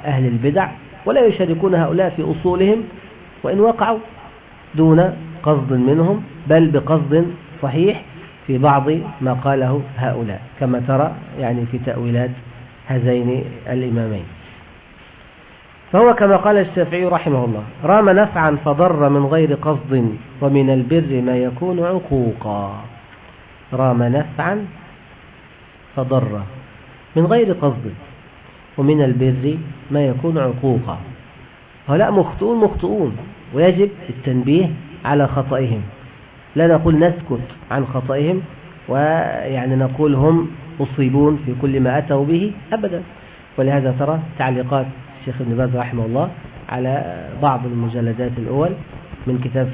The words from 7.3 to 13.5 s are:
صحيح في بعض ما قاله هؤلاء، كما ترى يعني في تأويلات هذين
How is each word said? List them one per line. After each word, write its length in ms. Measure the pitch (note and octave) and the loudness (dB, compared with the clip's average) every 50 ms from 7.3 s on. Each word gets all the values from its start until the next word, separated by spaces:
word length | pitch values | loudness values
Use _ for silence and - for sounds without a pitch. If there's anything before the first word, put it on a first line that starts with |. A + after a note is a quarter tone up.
| F3 - - - - - | -2 -10 -16 -20 -12 -8
صحيح 400 | - C3+ B2+ D#3+ F3 G3+ A3 - - - - - - - - - - - | -6 -4 0 2 2 2 0 -2 -6 -16 -20 -20 -20 -20 -20 -12 -6 -4
في 100 | C3+ B2+ | 0 2
بعض 320 | C3+ D3+ C#3+ C#3 C3+ D3 D#3 B2+ - - - - | 4 4 4 4 2 2 0 -2 -4 -6 -8 -4
ما 120 | C3 B2+ B2+ | -4 -2 -2
قاله 480 | B2+ - C#3 C#3 C3+ C3 B2+ C3 C#3+ C3 - - A#2+ | -2 0 0 0 2 2 0 0 -2 -2 -6 -6 -4
هؤلاء، 440 | B2+ B2+ A2+ A#2+ A#2 G#2 G2 F#2 - - - - | -4 -4 -2 -4 -4 -6 -8 -10 -12 -16 -8 -4
كما 200 | C#3 B2+ B2 B2 B2 B2+ | -2 -2 0 -2 0 0
ترى 240 | C3+ C3+ D3 E3 - - - - - B2+ | 0 0 0 0 -2 -8 -14 -14 -10 -6
يعني 260 | C3+ A#2+ A#2+ A#2+ A#2+ A#2+ | -4 -4 -2 -2 -4 -4
في 60 | B2 B2 | -6 -6
تأويلات 540 | B2 C3+ A#2 - A#2+ A#2+ A#2 A#2+ B2 B2+ B2 - - - - - - - - - - - | -6 -6 -6 -4 -2 -2 0 0 -2 -2 -6 -10 -14 -18 -20 -20 -20 -20 -20 -16 -8 -4
هذين 560 | C3 B2+ A#2+ B2+ B2 B2 A#2+ B2 B2+ C3 - - | -2 0 0 2 2 2 0 0 -2 -4 -4 -8